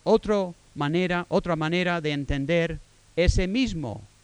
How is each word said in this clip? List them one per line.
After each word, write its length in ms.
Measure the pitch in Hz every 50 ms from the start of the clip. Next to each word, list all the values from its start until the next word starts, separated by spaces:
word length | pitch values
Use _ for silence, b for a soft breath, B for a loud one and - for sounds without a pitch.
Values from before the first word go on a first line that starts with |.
| _
otro 520 | 180 220 220 - 196 214 202 190 175 170 - _ _ _
manera, 520 | 151 147 143 160 180 185 175 180 175 175 -
otra 260 | 165 196 - 175 165
manera 460 | 156 156 156 165 180 175 175 175 170
de 100 | 151 147
entender 680 | 147 143 139 131 143 139 139 139 170 170 165 165 160 147 - _ _ _ _ _ _
ese 320 | 165 175 175 - 190 185
mismo 540 | 185 202 262 262 220 190 160 139 113 104 107 - - _ _